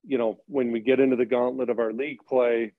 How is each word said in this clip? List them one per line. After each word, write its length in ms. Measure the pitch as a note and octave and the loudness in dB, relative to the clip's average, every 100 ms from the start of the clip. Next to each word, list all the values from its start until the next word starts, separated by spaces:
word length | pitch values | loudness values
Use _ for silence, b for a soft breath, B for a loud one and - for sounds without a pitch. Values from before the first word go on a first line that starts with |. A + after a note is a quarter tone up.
You 140 | G#3 C3 | -2 -2
know, 220 | A2+ G2 - | -2 -4 -6
when 260 | C#3 A#2+ | -2 -2
we 80 | A#2 | -2
get 180 | A2 C3 | 2 4
into 160 | C3+ | 4
the 100 | B2 | 2
gauntlet 460 | A#2 B2 B2 C3 A#2+ | 0 0 0 -2 -4
of 80 | A2+ | -2
our 140 | A2+ | -2
league 260 | A2+ D3 C3+ _ | -4 -8 -10 _
play 440 | C3 A#2+ A#2 A2+ | 0 2 0 -2